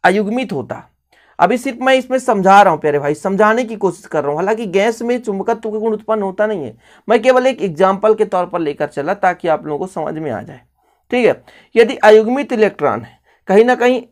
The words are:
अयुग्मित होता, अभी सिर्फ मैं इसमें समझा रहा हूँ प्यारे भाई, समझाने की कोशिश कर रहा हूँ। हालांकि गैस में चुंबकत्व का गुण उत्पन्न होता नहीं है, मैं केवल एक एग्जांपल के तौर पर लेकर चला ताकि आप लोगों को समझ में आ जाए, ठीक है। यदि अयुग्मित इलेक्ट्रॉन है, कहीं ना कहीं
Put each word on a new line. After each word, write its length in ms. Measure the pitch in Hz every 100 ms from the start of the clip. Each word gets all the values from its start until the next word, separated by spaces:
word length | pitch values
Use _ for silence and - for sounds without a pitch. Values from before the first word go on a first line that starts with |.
अयुग्मित 480 | 175 196 202 240 262
होता, 300 | 151 110 - - _ _ _ _ _
अभी 180 | 175 240
सिर्फ 200 | 269 240
मैं 140 | 254
इसमें 240 | 262 254 254
समझा 420 | 254 214 190 196
रहा 100 | 196
हूँ 80 | 156
प्यारे 180 | 151 143
भाई, 160 | 143
समझाने 500 | 151 196 190 214 226
की 120 | 247 220
कोशिश 300 | 196 175 -
कर 160 | 160
रहा 80 | 139
हूँ। 80 | 151
हालांकि 280 | 190 220 226
गैस 320 | 175 214 233
में 160 | 240 247
चुंबकत्व 520 | 233 196 190 226 220
का 80 | 214
गुण 140 | 220
उत्पन्न 300 | 214 220 220
होता 240 | 196 185 214
नहीं 180 | 202
है, 120 | 131 - _ _ -
मैं 120 | 233
केवल 240 | 254 254 254
एक 160 | 262
एग्जांपल 520 | 196 151 190 196 214
के 100 | 214 208
तौर 200 | 185 180
पर 140 | 180
लेकर 260 | 156 143 147
चला 260 | - 143 196
ताकि 320 | 185 175 170
आप 180 | 151 147
लोगों 120 | 147
को 80 | 185
समझ 260 | 180 151
में 160 | 156 156
आ 100 | 107
जाए, 180 | - 139 _ _ _ _ _
ठीक 160 | 247 220
है। 160 | 131 _ - _
यदि 220 | 220 226 -
अयुग्मित 560 | 214 220 220 254 285
इलेक्ट्रॉन 480 | 240 208 - 143 110
है, 180 | 117 _ _ _ -
कहीं 160 | 190
ना 100 | 240
कहीं 280 | 247 269 254 -